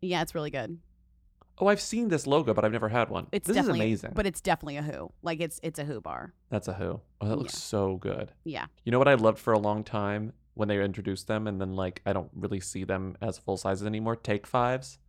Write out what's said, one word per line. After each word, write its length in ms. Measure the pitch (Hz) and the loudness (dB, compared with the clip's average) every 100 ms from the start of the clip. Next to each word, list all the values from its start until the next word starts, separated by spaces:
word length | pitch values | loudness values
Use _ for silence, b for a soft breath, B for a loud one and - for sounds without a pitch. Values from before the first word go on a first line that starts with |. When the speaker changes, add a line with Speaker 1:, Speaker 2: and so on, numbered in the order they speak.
Speaker 1:
Yeah, 200 | 185 175 | 0 0
it's 140 | 165 165 | 0 -2
really 160 | 151 | -4
good. 260 | 143 113 170 _ _ _ _ _ _ _ - | -4 -6 -8 _ _ _ _ _ _ _ 0
Speaker 2:
Oh, 100 | 190 | 4
I've 140 | 202 | 4
seen 280 | - 220 233 | 2 0 2
this 180 | 160 135 | 2 4
logo, 260 | 143 135 | 4 6
but 100 | 107 107 | 4 4
I've 60 | |
never 180 | 113 110 | 2 2
had 200 | 117 113 | 2 2
one. 160 | 92 - | 0 -4
Speaker 1:
It's 160 | 208 - | -4 2
Speaker 2:
This 80 | 240 | 2
is 80 | |
Speaker 1:
definitely, 240 | 269 - 110 | 4 4 2
Speaker 2:
amazing. 240 | 110 - - | 2 -2 -2
Speaker 1:
but 120 | 202 | -2
it's 140 | 165 | -2
definitely 360 | - 165 151 143 | 0 0 0 -6
a 60 | |
who. 280 | 147 95 82 - | -6 -6 -10 -8
Like, 160 | 170 165 | -4 -2
it's, 200 | 165 - | -4 -4
it's 160 | 165 160 | -8 -6
a 60 | 147 | -6
who 140 | 123 | -6
bar. 320 | - 64 67 _ _ | -6 -8 -10 _ _
Speaker 2:
That's 180 | 107 - | -4 -4
a 60 | |
who. 280 | 92 87 90 - _ | -4 -4 -6 -10 _
Oh, 80 | 104 | -2
that 100 | 110 | -2
looks 160 | - - | -4 -8
Speaker 1:
Yeah. 40 | |
Speaker 2:
so 360 | - 107 98 95 | -4 0 0 0
good. 340 | 98 95 - - | -4 -6 -8 -12
Speaker 1:
Yeah. 240 | - 139 62 _ | -10 -8 -10 _
Speaker 2:
You 80 | - | 0
know 80 | 123 | 4
what 80 | 143 | 6
I 80 | 135 | 8
loved 240 | 110 107 | 6 4
for 140 | - | 4
a 40 | 110 | 4
long 240 | 104 107 | 4 0
time 500 | 107 107 101 104 107 - _ | -2 -2 -2 -2 -6 -10 _
when 140 | - 107 | -4 0
they 120 | 101 | 2
introduced 440 | 98 95 98 95 - | 0 -2 -4 -4 -2
them, 200 | 107 107 | -2 -2
and 120 | 98 | -2
then, 160 | 95 95 | -4 -2
like, 260 | 92 87 - | -2 -2 -2
I 80 | |
don't 160 | 98 85 - | -2 -2 -6
really 240 | 95 98 | -4 -4
see 240 | - 95 | -6 -8
them 340 | 95 98 95 90 | -2 -2 -2 -6
as 160 | 98 92 | -6 -6
full 180 | - 95 | -4 -2
sizes 280 | 98 95 104 | 0 -2 -2
anymore? 280 | 107 110 117 | -2 -2 -4
Take 300 | - 104 - | -2 -4 0
Fives. 540 | 127 123 131 135 - | 0 2 0 -6 -18